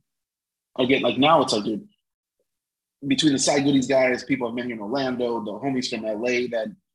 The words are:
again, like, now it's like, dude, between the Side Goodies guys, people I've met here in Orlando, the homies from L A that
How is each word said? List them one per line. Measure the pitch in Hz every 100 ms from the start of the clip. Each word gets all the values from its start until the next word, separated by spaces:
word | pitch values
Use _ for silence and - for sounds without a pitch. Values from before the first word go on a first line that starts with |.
| _ _ _ _ _ _ _ -
again, | 123 131
like, | - 113
now | 147 160
it's | -
like, | 113
dude, | 113 71 - _ _ _ _ _ _ _ _ _ _ _ 139
between | 135 151
the | 131
Side | - 143
Goodies | 139 135 123
guys, | 135 127 123
people | - 131 117
I've |
met | 123 120
here |
in | 110
Orlando, | 101 139 131 120 120 117
the | 107
homies | 104 135 131 123
from | 113
L | 110 107 123
A | 123 123
that | 117 107 - _